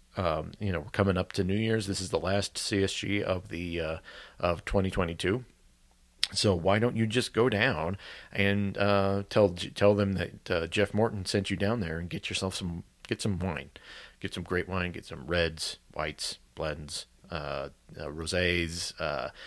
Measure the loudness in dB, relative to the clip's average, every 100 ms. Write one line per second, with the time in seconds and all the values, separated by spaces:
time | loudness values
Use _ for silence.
0 | _ -2 0 0 -4 -4 -2 -2 0 2
1 | 4 4 0 0 0 0 2 0 0 -4
2 | -2 0 2 0 0 -4 0 2 2 0
3 | -2 -2 0 -2 -4 -6 -4 -2 -2 -4
4 | -10 -18 -20 -2 0 0 0 2 2 2
5 | 0 0 0 0 -2 _ _ _ _ _
6 | _ _ -2 2 4 4 4 4 4 2
7 | 2 2 0 2 4 4 2 2 -2 -4
8 | -8 -18 -8 0 2 2 0 2 4 4
9 | 4 0 2 4 6 4 -8 4 6 6
10 | 4 0 -2 -6 -2 -2 0 2 2 2
11 | 0 0 -2 0 0 0 0 0 -2 -4
12 | -6 -6 -6 -4 -4 -4 -6 -6 -10 _
13 | -8 -4 -2 0 -2 -4 -8 -16 -20 -20
14 | -20 -12 -10 -8 -2 -2 0 -2 -4 -6
15 | -12 -12 0 2 2 0 -6 -8 -10 -6
16 | -6 -4 -8 -10 _ -6 -4 -4 -8 -10
17 | -12 _ -10 -8 -4 -6 -6 -12 -18 -10
18 | -8 -6 -2 2 4 2 0 -4 -8 -4
19 | -2 -2 -4 -10